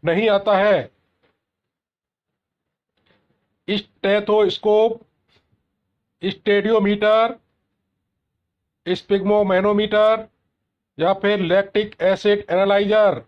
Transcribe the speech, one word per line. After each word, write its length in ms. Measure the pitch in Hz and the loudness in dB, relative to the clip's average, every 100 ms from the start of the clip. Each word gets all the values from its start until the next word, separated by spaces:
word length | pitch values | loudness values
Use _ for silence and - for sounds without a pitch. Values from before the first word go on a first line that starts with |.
नहीं 260 | 156 170 220 | -2 -2 0
आता 280 | 202 202 196 | 0 0 0
है? 340 | 208 185 113 _ _ _ _ _ _ _ _ _ _ _ _ _ _ _ _ _ _ _ _ _ _ _ _ _ _ _ - | 2 0 -2 _ _ _ _ _ _ _ _ _ _ _ _ _ _ _ _ _ _ _ _ _ _ _ _ _ _ _ -8
स्टेथोस्कोप, 1300 | 202 - _ 196 202 208 214 202 - 214 208 226 226 _ _ _ _ _ _ _ _ _ _ _ _ | -8 -8 _ -2 -2 0 0 0 -2 0 2 2 -2 _ _ _ _ _ _ _ _ _ _ _ _
स्टेडियोमीटर, 1120 | 190 190 - 202 196 220 202 208 214 220 226 233 _ _ _ _ _ _ _ _ _ _ _ _ _ _ - | -10 -8 -2 0 2 0 0 0 0 2 0 -4 _ _ _ _ _ _ _ _ _ _ _ _ _ _ -8
स्पिग्मोमैनोमीटर 1400 | 185 - 202 190 208 202 185 202 208 214 214 214 220 220 _ _ _ _ _ _ - | -8 -2 -2 0 0 2 0 0 0 0 2 2 0 -4 _ _ _ _ _ _ -4
या 160 | 160 | -2
फिर 260 | 190 202 208 | 0 -2 -2
लैक्टिक 560 | 175 185 196 208 208 - | 0 0 0 -4 -4 -4
एसिड 440 | 175 190 208 202 202 | -2 0 0 -2 -2
एनालाइजर। 720 | 175 196 202 202 214 208 160 | -2 0 0 2 2 2 0